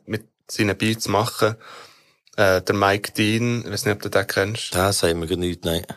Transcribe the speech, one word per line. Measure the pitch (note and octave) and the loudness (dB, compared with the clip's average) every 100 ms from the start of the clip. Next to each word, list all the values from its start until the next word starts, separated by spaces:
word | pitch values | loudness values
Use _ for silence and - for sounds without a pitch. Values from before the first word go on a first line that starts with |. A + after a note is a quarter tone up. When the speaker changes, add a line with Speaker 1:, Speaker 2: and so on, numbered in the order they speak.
| - | -8
Speaker 1:
mit | G#2+ - _ - | -8 -8 _ -8
seinen | - G2+ F#2+ | -2 0 0
Beats | A2 A2 - | -2 -2 0
machen. | G2+ A2 - A2 A#2 - - - _ _ _ _ - | 0 0 0 0 -2 -12 -20 -20 _ _ _ _ 2
Äh, | G2 F#2 | 4 4
der | - | 2
Mike | G2+ G2 G2+ - | 2 2 2 -2
Dean, | - G#2+ A2 A#2+ A#2+ | 0 0 2 0 -2
ich | - | -4
weiss | G#2 G#2+ | -4 -2
nicht, | |
ob | G2+ | -2
du | G#2 | 0
den | G2 G2 | 0 0
kennst. | G2+ G2 A2 - | 0 0 -2 -4
Speaker 2:
Den | F#2 F#2+ | 0 2
sagen | G2 F2 E2+ | 2 0 0
wir | D#2+ | -2
gar | F2+ | -2
nicht, | F2 F2 | -2 -2
nein. | E2+ E2 - | -2 -4 -4